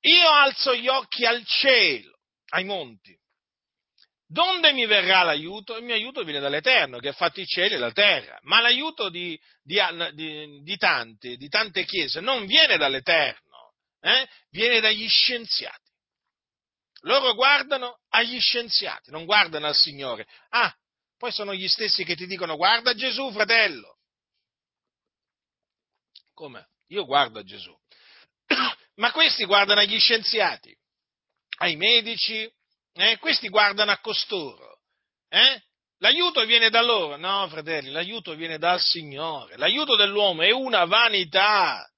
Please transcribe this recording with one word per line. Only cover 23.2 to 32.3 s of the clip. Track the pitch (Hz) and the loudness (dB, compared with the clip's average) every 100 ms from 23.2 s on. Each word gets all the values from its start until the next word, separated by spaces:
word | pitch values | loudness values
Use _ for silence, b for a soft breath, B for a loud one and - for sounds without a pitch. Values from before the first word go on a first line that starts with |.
| 269 | -8
fratello." | 208 208 226 214 135 104 _ _ _ _ _ _ _ _ _ _ _ _ _ _ _ _ _ _ _ _ _ _ - _ | -4 0 2 0 -4 -16 _ _ _ _ _ _ _ _ _ _ _ _ _ _ _ _ _ _ _ _ _ _ -20 _
Come? | _ 151 120 _ _ _ | _ -20 -20 _ _ _
Io | 185 | -8
guardo | 151 143 131 110 | 0 2 2 -2
a | |
Gesù. | 95 101 92 _ _ b b b b _ _ | -18 -20 -20 _ _ b b b b _ _
<coughs> | - 254 - _ - | -2 -2 -6 _ -2
Ma | 233 | -2
questi | - 320 - | 4 2 2
guardano | 202 202 196 208 | 2 4 4 4
agli | 208 220 | 2 2
scienziati, | - 226 208 226 180 123 - _ _ _ _ _ _ _ _ - | 2 2 -2 0 -2 -2 -14 _ _ _ _ _ _ _ _ -4
ai | 175 156 | -4 0
medici, | 196 233 220 226 - | 2 2 0 -6 -6